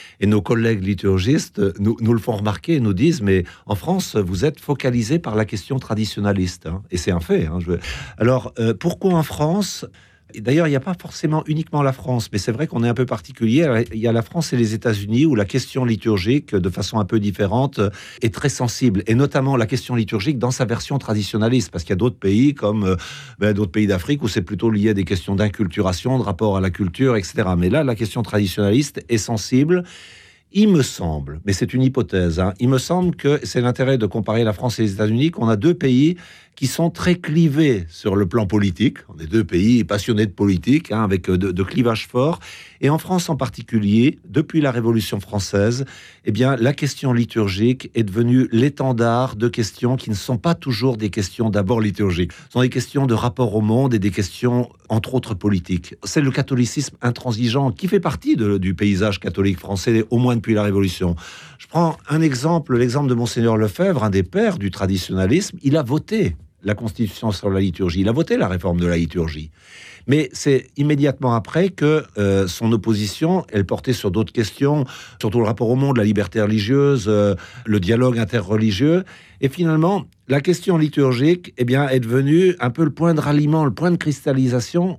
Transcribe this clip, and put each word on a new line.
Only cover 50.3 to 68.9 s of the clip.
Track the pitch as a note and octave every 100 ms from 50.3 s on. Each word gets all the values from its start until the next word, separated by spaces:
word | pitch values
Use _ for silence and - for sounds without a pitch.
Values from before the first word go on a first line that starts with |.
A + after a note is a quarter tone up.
| B2
pas | E3+ E3+
toujours | C#3 G#2 C3 A2
des | G#2+
questions | A2 F#2+ - A2
d'abord | G2+ F#2+ A#2
liturgiques. | G#2+ F2+ G2+ E2+ E2+
Ce | - -
sont | B2
des | B2+
questions | B2+ - C#3 C3+
de |
rapport | A2 A#2 - A#2
au | G#2+
monde | G#2+ A#2 C3+
et | A2
des | G2+
questions, | G2 F#2+ - B2 B2 A#2+ _ -
entre | A2 -
autres, | B2+ B2
politiques. | F#2+ G#2 F#2+ - F2 - -
C'est | - D#3+
le | C#3
catholicisme | C3 C3 B2 A#2+ D3+ C#3 -
intransigeant | A#2+ A#2+ B2+ G#2+ A#2+ C3 C3+
qui | - F#3
fait | G3+
partie | E3+ F#2 D4
de, | A3+ G#2 G2+
du | F#2
paysage | F#2 G#2 F#2 G#2+ F#2
catholique | G2 E2+ G2 F2+
français, | - G2 - A2+ G#2+
au | A#2
moins | B2
depuis | A#2 A2+
la | G#2+
Révolution. | G#2 G2 F#2+ - F2+ E2 - - - -
Je | -
prends | D#3+ E3 - -
un | D3+
exemple, | D#3+ B2 D#3 E3+ D3 A#2+
l'exemple | B2 C3+ C#3
de |
Monseigneur | A#2+ A#2 B2 A#2 A2
Lefebvre, | G#2+ - G3 C#3+
un | G#2+
des | G2
pères | F2 F#3+ A3+ D3+
du | G2
traditionnalisme. | - F#2+ F#2+ - F#2+ F#2+ E3 G3+ -
Il | C#3 D#3
a |
voté | A#2 D3 - A3 C#3 D#2 - _
la | G2
Constitution | G#2+ A2+ - G#2+ - A2+
sur | F#2 G2+
la | F#2+
liturgie, | G2 E2 F#2 F2
il | G2
a |
voté | B2+ E3 A#3+
la | G2
réforme | F2+ F#2+ F2
de |
la | F2